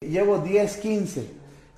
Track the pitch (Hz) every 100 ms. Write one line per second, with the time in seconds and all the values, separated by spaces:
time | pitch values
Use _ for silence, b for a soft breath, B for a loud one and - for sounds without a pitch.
0 | 135 175 202 190 160 202 208 - 214 214
1 | 175 139 101 - B B B